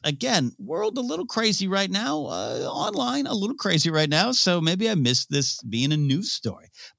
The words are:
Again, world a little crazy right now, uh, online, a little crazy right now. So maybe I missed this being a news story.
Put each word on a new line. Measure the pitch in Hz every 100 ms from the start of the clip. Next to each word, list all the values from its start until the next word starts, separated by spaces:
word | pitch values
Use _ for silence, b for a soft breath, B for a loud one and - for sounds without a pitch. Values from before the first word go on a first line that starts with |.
Again, | 151 135 247 202 123 -
world | 196 165 214 247
a |
little | 247 330 254
crazy | 220 226 - 196
right | 196 196
now, | 196 175 156 -
uh, | 87 110 120 -
online, | - - 381 240 277 269
a |
little | 208 208 277
crazy | 202 160 165
right | 156 156
now. | 156 226
So | 254 185 175
maybe | 160 190 226
I | 190
missed | 120 127 -
this | 139 127 -
being | 117 113 139
a | 151
news | 143 147 -
story. | - 110 90 - B B